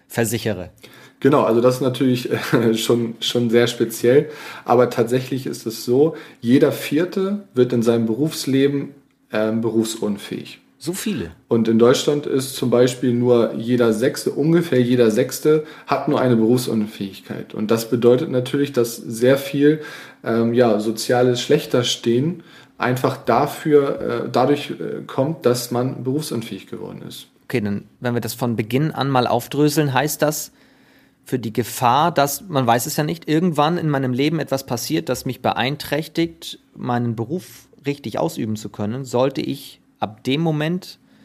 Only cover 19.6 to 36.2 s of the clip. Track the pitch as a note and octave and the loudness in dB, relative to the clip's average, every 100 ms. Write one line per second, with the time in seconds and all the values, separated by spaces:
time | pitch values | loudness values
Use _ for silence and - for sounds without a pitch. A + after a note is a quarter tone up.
19.6 | D3 D#3 - - - - A#2 A2+ A#2 A#2 | 4 4 -2 -16 -20 -12 -4 0 2 4
20.6 | A#2+ G#2+ G#2+ A2 - B2 B2+ B2 - D3+ | 4 2 0 -4 0 2 2 2 2 0
21.6 | - C3 A2+ - A#2+ A#2+ D#3 F3+ - - | 2 0 0 -2 0 0 0 -4 -12 -20
22.6 | - - A#2+ B2+ C3 - - A#2 C#3+ - | -20 -6 -2 0 -2 -2 0 2 0 -2
23.6 | D#3+ D3 C#3 - A2+ A#2 - B2 C3+ C#3+ | 4 4 4 0 -4 -4 -2 2 2 2
24.6 | - - - A#1+ - - C3+ E3 A#2+ B2 | -2 -8 -8 -8 -6 -2 -2 -2 -4 -4
25.6 | - A#2+ C3 C3 B2 C#3 D#3 A#2 A2+ F#2+ | -2 -4 -4 -4 -4 -4 -4 -6 -8 -12
26.6 | - G2 G2 - - - - _ - B2 | -12 -14 -14 -14 -16 -18 -20 _ -6 -4
27.6 | G#2 G2+ - _ B2 A#2+ A2+ - B2 A2+ | -2 -4 -8 _ -4 -4 -4 -4 -2 -2
28.6 | A2 B2 D#3 - C3+ C3 A#2+ A#2 - C#3+ | -2 0 0 -2 0 0 2 0 -2 2
29.6 | D3+ D3+ D3 B2+ D3+ - D3 D#3 - _ | 2 4 2 2 0 0 -2 -2 -8 _
30.6 | _ _ _ _ _ _ - B2+ A2+ A2 | _ _ _ _ _ _ -6 -6 -4 -4
31.6 | A2+ - A#2+ C3 E3+ D#3+ C#3+ - F#3+ C#3+ | -4 0 2 4 2 2 0 -2 -4 0
32.6 | A#2+ A#2+ D3 - D3+ E3+ - D#3 F3+ D3+ | 2 2 0 -4 -4 -4 -2 0 2 2
33.6 | D3+ F3 D#3+ C#3 C3 B2 D3 D#3+ C#3 C3+ | 0 0 -2 -2 0 0 0 -2 -2 -4
34.6 | - A#2+ - D#3 D#3+ B2 C3+ - A2 F#2+ | -4 -6 -4 -4 -2 -4 -6 -4 -2 0
35.6 | B2 C#3+ - D3 D#3 - | -2 -4 -4 -4 -4 -4